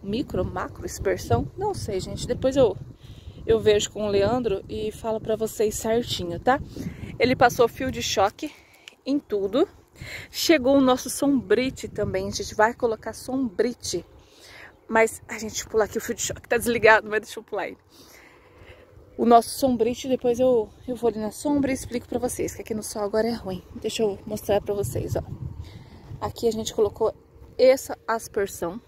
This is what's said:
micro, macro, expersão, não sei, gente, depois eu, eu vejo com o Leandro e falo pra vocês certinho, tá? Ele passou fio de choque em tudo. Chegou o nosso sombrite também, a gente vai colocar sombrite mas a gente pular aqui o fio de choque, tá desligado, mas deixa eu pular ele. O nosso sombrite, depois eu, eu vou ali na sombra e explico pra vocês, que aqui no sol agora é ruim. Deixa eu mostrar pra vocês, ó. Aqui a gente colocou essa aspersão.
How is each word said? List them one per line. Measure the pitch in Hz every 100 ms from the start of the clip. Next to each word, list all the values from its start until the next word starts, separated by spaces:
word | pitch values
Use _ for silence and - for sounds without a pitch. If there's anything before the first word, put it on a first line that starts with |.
micro, | 196 214 311 180 185
macro, | 180 202 - 175
expersão, | - 202 190 - 233 285 -
não | 415
sei, | 381 - 190
gente, | 180 196 -
depois | 240 262 269
eu, | 233 - - - - - - - -
eu | 226
vejo | 208 208 208
com | - 214
o |
Leandro | 202 196 247 226 196 -
e | 214 214
falo | 208 233 220
pra | - 214
vocês | 220 - 220 208
certinho, | 226 226 240 - 175 170
tá? | - 277 - - - - - -
Ele | 240 254
passou | 247 - 233
fio | - 262
de | 233
choque | 233 - 196 - 302 - _ - - _ -
em | 285
tudo. | - 208 196 226 370 - _ - - - -
Chegou | - - 233 247 277
o |
nosso | 262 254 254
sombrite | - 277 277 190 214 262 254 208
também, | - 202 190 196
a |
gente | 202 202
vai | - 214
colocar | 240 247 214 -
sombrite | 214 - 262 254 175 220 240 - 180 - - - - - - - _ _
mas | 226 220 - -
a | 220
gente | 220 196 -
pular | 220 202
aqui | 233
o |
fio | - 226
de |
choque, | - - -
tá | 240
desligado, | 220 233 214 214 214
mas | 214
deixa | 214 -
eu |
pular | 220 202 170
ele. | - _ - - - - - _ - - - - - - -
O | 233
nosso | 233 -
sombrite, | - 269 247 220 247 269
depois | 254 247 240
eu, | 254 240 214 - -
eu | 240
vou | 233
ali | 214
na | 214
sombra | - 294 294 -
e |
explico | 262 - 240 -
pra | 240
vocês, | 247 - 160
que | -
aqui | 208
no | 214
sol | 208 226
agora | 202 220 220
é |
ruim. | 226 202 185 - 233
Deixa | 220 -
eu | 220 196 -
mostrar | 208 - 208
pra | - 202
vocês, | 202 - - -
ó. | - - - - - - - - - -
Aqui | 214 - 233
a |
gente | 220 214
colocou | - 208 202 220 - _ - - -
essa | 254 269 - 254 -
aspersão. | 226 - - 196 - 170 202